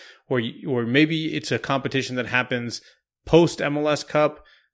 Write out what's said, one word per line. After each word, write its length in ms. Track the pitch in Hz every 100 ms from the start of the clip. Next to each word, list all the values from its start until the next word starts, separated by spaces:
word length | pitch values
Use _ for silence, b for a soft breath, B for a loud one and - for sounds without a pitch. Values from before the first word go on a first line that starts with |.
| B B B
Or, 140 | 131
y-, 140 | 117 - 180
or 160 | 123
maybe 500 | 117 131 156 160 156 151
it's 160 | -
a 80 | 120
competition 560 | - 139 135 135 127 127
that 100 | 113
happens 560 | 123 123 123 120 - b b _ _ -
post 360 | 160 170 -
M 160 | 147 147
L 100 | 151
S 160 | 147
Cup 400 | - 151 151 147 b b b